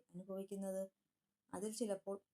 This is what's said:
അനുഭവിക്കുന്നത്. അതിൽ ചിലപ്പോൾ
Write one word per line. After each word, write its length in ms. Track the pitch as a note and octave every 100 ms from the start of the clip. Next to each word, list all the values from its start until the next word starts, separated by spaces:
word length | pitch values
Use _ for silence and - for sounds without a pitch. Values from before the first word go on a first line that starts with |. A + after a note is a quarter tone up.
| -
അനുഭവിക്കുന്നത്. 760 | F3+ G3 F#3+ G3 G3 G3 F#3+ G3 - _ _ _ _ _
അതിൽ 180 | F3+ G#3+
ചിലപ്പോൾ 460 | A3 A3 F#3+ - G3 -